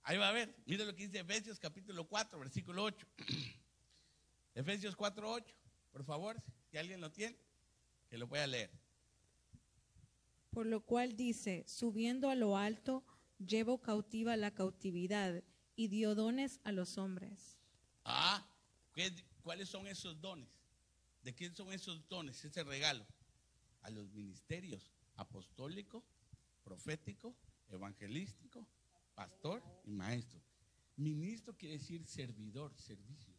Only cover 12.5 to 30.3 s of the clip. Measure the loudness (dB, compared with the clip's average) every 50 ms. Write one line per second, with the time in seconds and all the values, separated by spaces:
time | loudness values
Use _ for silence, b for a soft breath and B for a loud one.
12.5 | 8 6 6 4 2 0 0 0 0 0 -2 B B B B B _ _ 0 2
13.5 | 4 4 6 4 4 2 4 2 2 2 2 0 0 2 4 4 4 4 4 2
14.5 | 2 2 2 2 2 0 -2 0 2 2 2 4 4 4 4 4 2 0 -4 b
15.5 | b b b b _ 0 2 4 4 4 6 6 6 6 6 4 4 4 2 2
16.5 | 0 -4 -4 0 2 2 0 0 0 -2 -2 -2 -2 -4 -6 -8 -10 -12 -14 -18
17.5 | -20 -20 -20 -20 _ _ _ _ _ _ _ 2 4 8 8 8 6 6 0 -10
18.5 | -20 _ _ _ _ _ _ _ -2 0 0 0 0 -4 -14 -18 -20 -12 -6 -6
19.5 | -4 -4 -4 -6 -6 -8 -8 -8 -8 -6 -8 -8 -8 -8 -8 -8 -8 -10 -14 -18
20.5 | -20 -20 _ _ _ _ _ _ _ _ _ _ _ _ -10 -10 -8 -6 -8 -8
21.5 | -8 -10 -8 -6 -6 -6 -6 -6 -8 -8 -8 -6 -6 -6 -4 -6 -8 -8 -10 -6
22.5 | -4 -4 -2 -2 0 4 4 4 4 2 -6 -14 -20 _ -20 -20 _ _ _ _
23.5 | _ _ _ _ -20 _ -10 -10 -8 -8 -10 -10 -10 -10 -10 -10 -10 -14 -8 -8
24.5 | -8 -8 -6 -8 -10 -10 -12 -18 _ _ _ _ _ -12 -10 -10 -10 -14 -14 -14
25.5 | -12 -10 -10 -8 -8 -10 -12 -12 -14 -16 -16 _ _ _ _ _ -20 -20 _ _
26.5 | _ _ _ -16 -16 -10 -6 -6 -6 -4 -6 -10 -12 -10 -12 -12 -12 _ -20 -20
27.5 | -20 _ _ -12 -10 -8 -8 -8 -10 -10 -10 -6 -6 -6 -6 -6 -10 -16 -20 -18
28.5 | -16 -16 -18 -18 _ _ _ _ _ _ _ _ _ -12 -12 -12 -12 -6 -4 -4
29.5 | -4 -4 -6 -12 -18 -16 -10 -8 -6 -4 -2 -2 -2 -2 -4 -8